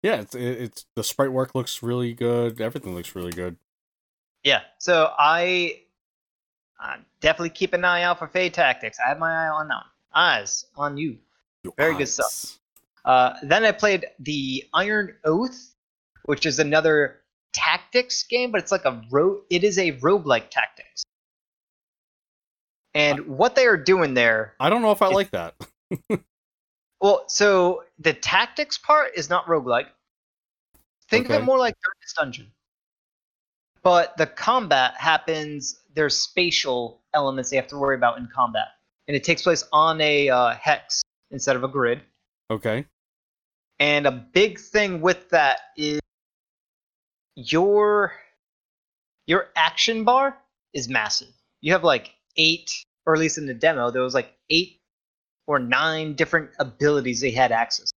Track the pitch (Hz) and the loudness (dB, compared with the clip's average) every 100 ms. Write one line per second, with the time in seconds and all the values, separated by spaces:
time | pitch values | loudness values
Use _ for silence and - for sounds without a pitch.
0 | 202 165 104 123 123 123 117 - - - | 0 -2 -4 -6 -6 -6 -10 -12 -12 -8
1 | 110 - 139 131 127 131 120 - 117 123 | -6 -2 0 0 -2 -4 -6 -8 -4 -4
2 | 120 117 120 120 120 113 110 135 104 87 | -4 -2 -2 0 -2 -4 -6 -6 -10 -10
3 | 85 95 87 87 90 85 _ _ _ _ | -10 -10 -10 -8 -10 -10 _ _ _ _
4 | _ _ _ _ 139 123 - _ - 170 | _ _ _ _ 0 0 -4 _ 0 2
5 | 156 - 147 165 175 180 170 - _ _ | 2 2 2 2 0 -2 -4 -8 _ _
6 | _ _ _ _ _ _ _ _ - 67 | _ _ _ _ _ _ _ _ -14 -14
7 | _ _ 156 160 165 - 185 175 180 175 | _ _ 0 0 -4 -4 -2 0 0 2
8 | 175 170 160 185 180 - 143 123 113 - | 0 -2 -4 -2 -2 2 2 2 -6 -4
9 | 123 147 165 165 160 156 156 120 - _ | -4 -2 -2 -2 -2 -4 -4 -8 -10 _
10 | _ 156 175 123 101 - - - 147 143 | _ 2 2 2 -4 -10 -10 -8 -8 -4
11 | 160 113 _ _ _ _ - - 156 143 | -8 -8 _ _ _ _ -16 0 0 0
12 | 135 - 110 - - - _ _ _ _ | -4 -2 -4 -4 -14 -18 _ _ _ _
13 | - 127 127 - 139 180 220 202 208 190 | 2 4 4 0 0 2 2 2 0 0
14 | - - 143 147 135 131 - 160 202 214 | -4 -14 -8 -6 -4 -8 -4 -2 0 -2
15 | 190 - 156 170 247 - - _ _ _ | -4 -6 -2 -2 -4 -8 -20 _ _ _
16 | _ _ - 143 160 135 151 156 160 151 | _ _ -6 -2 -2 0 2 4 4 2
17 | 139 - _ _ _ - 160 175 - 247 | 0 -4 _ _ _ -2 0 -2 0 -2
18 | 247 - - 240 247 214 - 190 135 117 | -2 -6 -4 -4 -2 -4 -2 -2 -2 -4
19 | 113 135 180 202 _ 175 208 185 175 131 | -2 0 2 -2 _ 0 2 2 -2 0
20 | 139 202 147 120 - - 110 - - - | 2 2 2 0 0 -4 -4 -8 -20 -16
21 | - _ _ _ _ _ _ _ _ _ | -16 _ _ _ _ _ _ _ _ _
22 | _ _ _ _ _ _ _ _ _ 151 | _ _ _ _ _ _ _ _ _ 0
23 | 147 143 151 135 240 262 247 190 143 190 | 0 0 -6 0 2 4 4 4 2 2
24 | 156 127 117 110 110 _ 143 226 220 202 | 2 2 4 2 -2 _ 0 2 2 2
25 | 196 190 196 92 82 _ - _ _ - | 2 2 0 -4 -8 _ -20 _ _ -12
26 | _ 107 _ _ _ _ _ _ _ _ | _ -6 _ _ _ _ _ _ _ _
27 | 196 190 - - 208 190 180 175 - _ | 4 4 0 2 4 4 2 0 -10 _
28 | 160 147 - 185 240 - 294 - - 302 | -2 -2 0 0 0 -4 -6 -6 2 2
29 | 285 180 147 175 165 165 123 120 - _ | 2 -4 -2 -2 0 -2 2 -2 -2 _
30 | _ _ _ _ _ _ _ _ _ _ | _ _ _ _ _ _ _ _ _ _
31 | _ 226 254 302 254 262 240 - - - | _ 0 2 0 2 2 0 -2 -8 -8
32 | - - 143 - 104 _ _ _ _ _ | -12 -6 -4 -6 -18 _ _ _ _ _
33 | _ _ _ _ _ _ _ _ 185 175 | _ _ _ _ _ _ _ _ 2 4
34 | 165 - 151 - - 254 196 139 127 - | 2 -2 -4 -2 0 0 2 2 2 0
35 | 165 156 - 156 151 147 139 - _ 156 | 0 0 0 -6 -6 -10 -12 -14 _ -2
36 | 147 - - - 175 - 143 123 117 - | 0 0 -2 -2 0 0 -2 -4 -4 -12
37 | _ 151 135 135 123 135 123 143 139 131 | _ 0 0 -2 -2 -4 -4 -4 -2 2
38 | 120 120 120 131 120 113 107 _ _ _ | 0 0 -8 -2 -2 -2 -6 _ _ _
39 | - 143 156 160 180 160 - 151 160 160 | -6 -4 -2 0 0 -2 0 2 2 2
40 | 151 147 143 127 120 113 156 147 - - | 2 2 2 2 2 0 -2 -2 -2 -8
41 | - _ _ 135 139 127 131 135 120 123 | -8 _ _ -6 -2 -2 -2 -2 -2 -2
42 | _ _ _ _ _ 110 113 113 147 _ | _ _ _ _ _ -6 -4 -4 -8 _
43 | _ _ _ _ _ _ _ _ 143 147 | _ _ _ _ _ _ _ _ 0 2
44 | 143 123 - 180 214 214 - 214 202 175 | 0 -2 -2 2 2 -2 -4 -2 -2 -2
45 | 170 175 _ 165 143 - - - 151 151 | -2 -2 _ 2 2 0 -6 -8 -6 -6
46 | - _ _ _ _ _ _ _ _ _ | -8 _ _ _ _ _ _ _ _ _
47 | _ _ _ - 117 160 196 208 208 208 | _ _ _ -16 -2 0 4 4 4 2
48 | 196 - - _ _ _ _ _ _ _ | 0 -6 -20 _ _ _ _ _ _ _
49 | _ _ - 143 - - 160 - - 226 | _ _ -2 -2 0 0 0 0 -2 2
50 | 220 262 269 262 _ _ _ 147 120 127 | 2 2 2 -4 _ _ _ -10 -4 -4
51 | 107 - - _ _ _ 151 180 165 127 | -2 -6 -8 _ _ _ -2 2 2 0
52 | - _ _ - 160 165 - - - _ | -4 _ _ 0 2 0 -8 -12 -14 _
53 | - 156 160 156 143 117 160 147 120 127 | 0 0 0 -4 -8 0 0 2 -2 0
54 | 127 131 117 _ _ 160 185 _ _ _ | 0 -2 -4 _ _ -2 -2 _ _ _
55 | _ _ _ _ - 143 120 131 156 160 | _ _ _ _ -2 -2 0 0 0 -2
56 | 156 143 160 160 151 - 135 107 147 147 | -6 -2 0 0 -4 -6 -6 0 2 2
57 | 127 117 131 117 127 113 117 - - | 0 -2 -2 2 2 2 -2 -4 -8